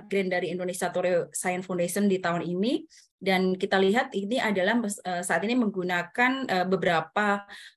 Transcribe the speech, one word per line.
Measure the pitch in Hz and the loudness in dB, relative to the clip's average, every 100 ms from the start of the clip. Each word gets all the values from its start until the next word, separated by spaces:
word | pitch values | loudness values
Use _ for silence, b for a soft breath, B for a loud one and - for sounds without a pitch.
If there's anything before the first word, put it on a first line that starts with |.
| 208 | 0
grant | 196 185 | -2 0
dari | 180 180 180 | -2 -2 -4
Indonesia | 180 175 180 | -4 -4 -4
Torre | 180 180 175 147 - | 0 2 2 0 -4
Science | 185 180 190 | -4 -4 -2
Foundation | 180 175 202 202 | -2 -2 2 2
di | 185 | 2
tahun | 175 170 160 | 0 -2 -2
ini. | 180 226 320 - b b _ | -2 0 -2 -4 b b _
Dan | 190 185 185 185 | 0 2 2 0
kita | 196 190 | 0 4
lihat | 190 233 277 | 4 4 0
ini | 196 196 254 | -4 -2 -2
adalah | 220 196 185 240 | 0 2 2 2
mes-, | 202 - | 0 -4
eh, | 180 175 180 | -4 -4 -2
saat | 170 | 0
ini | 208 247 | 2 2
menggunakan, | 214 190 180 175 175 - 254 269 262 | 0 0 -2 -2 -2 0 0 0 0
eh, | 185 180 | 0 2
beberapa, | 185 180 160 160 208 208 202 B B B | 2 2 2 0 0 0 0 B B B